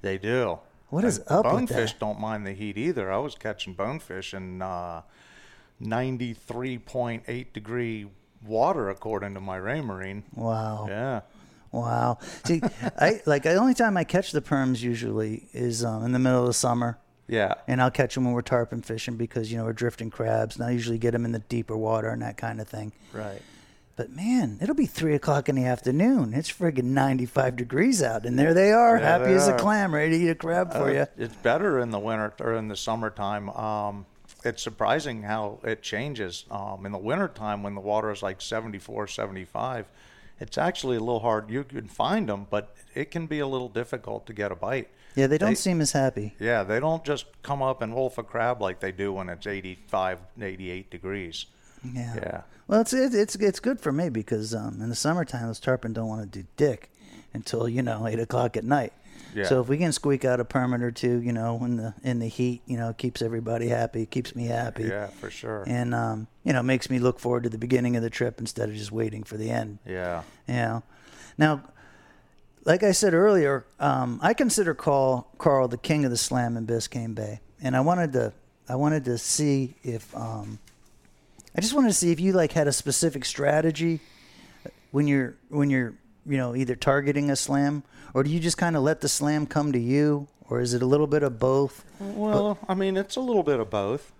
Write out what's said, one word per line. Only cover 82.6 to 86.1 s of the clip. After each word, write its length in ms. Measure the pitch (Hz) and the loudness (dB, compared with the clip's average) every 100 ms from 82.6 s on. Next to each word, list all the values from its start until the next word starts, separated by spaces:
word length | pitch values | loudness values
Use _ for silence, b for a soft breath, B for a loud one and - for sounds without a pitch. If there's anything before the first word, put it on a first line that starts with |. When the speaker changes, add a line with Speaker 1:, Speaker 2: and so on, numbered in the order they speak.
| 147 | 2
Speaker 2:
a 60 | |
specific 520 | 135 - 131 165 143 127 | 2 0 2 2 0 -6
strategy 760 | - 143 151 160 151 165 160 B B B B B B - _ _ | 0 2 4 2 2 0 0 B B B B B B -20 _ _
when 160 | 139 147 | 0 4
you're, 280 | 139 123 - _ | 4 2 -6 _
when 200 | 151 143 | 0 2
you're, 240 | 131 120 - _ | 4 0 -6 _